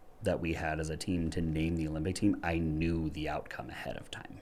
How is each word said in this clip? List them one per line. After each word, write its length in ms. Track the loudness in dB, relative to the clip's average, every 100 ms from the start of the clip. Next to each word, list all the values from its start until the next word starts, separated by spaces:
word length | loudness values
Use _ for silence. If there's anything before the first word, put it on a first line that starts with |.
| -18 -4
that 180 | 0 2
we 140 | 2
had 260 | 0 0 0
as 80 | -2
a 80 | -2
team 320 | 0 2 2
to 140 | 2
name 340 | 2 2 2 2
the 100 | 0
Olympic 280 | 0 0
team, 240 | 4 4 4
I 160 | 2 2
knew 520 | 2 2 2 2 0
the 180 | -2 -2
outcome 400 | -2 -4 -8 -8
ahead 300 | -8 -6 -6
of 120 | -8
time. 300 | -12 -12 -14